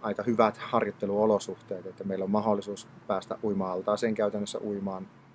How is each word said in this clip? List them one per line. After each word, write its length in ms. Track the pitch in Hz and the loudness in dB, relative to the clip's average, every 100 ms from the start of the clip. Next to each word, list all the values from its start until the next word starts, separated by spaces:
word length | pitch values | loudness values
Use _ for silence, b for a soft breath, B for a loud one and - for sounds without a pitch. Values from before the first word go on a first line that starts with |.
aika 220 | 110 101 | -4 -2
hyvät 340 | 110 113 110 - | 0 4 4 4
harjoitteluolosuhteet, 1300 | - 117 104 - 101 101 110 101 - 92 - 92 92 | -2 0 0 -2 -2 2 4 4 0 -12 -10 -10 -10
että 180 | - | -10
meillä 220 | 95 95 95 | -4 -2 0
on 60 | |
mahdollisuus 560 | 107 107 101 101 98 - - - | 2 4 0 0 -10 -12 -16 -2
päästä 300 | 95 - - | -2 -2 -4
uima-altaaseen 720 | 107 98 92 90 98 104 117 | -2 0 -2 -2 0 0 0
käytännössä 460 | 107 104 104 101 - | 2 0 0 -4 -6
uimaan 460 | 107 101 98 95 95 - - | -4 -4 -4 -6 -10 -18 -20